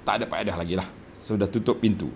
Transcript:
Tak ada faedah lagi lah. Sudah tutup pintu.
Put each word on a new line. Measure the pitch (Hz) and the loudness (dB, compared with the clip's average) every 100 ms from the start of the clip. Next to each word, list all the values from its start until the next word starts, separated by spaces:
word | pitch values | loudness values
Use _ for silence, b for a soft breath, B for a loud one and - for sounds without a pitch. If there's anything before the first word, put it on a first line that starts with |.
Tak | - 107 | 0 0
ada | 113 | 0
faedah | 82 104 85 | -2 -2 -2
lagi | 85 92 | -2 -2
lah. | 92 - - - | -2 -12 -20 -18
Sudah | - 107 98 | -2 0 2
tutup | 117 107 113 | 2 2 4
pintu. | 113 95 78 | 4 2 -2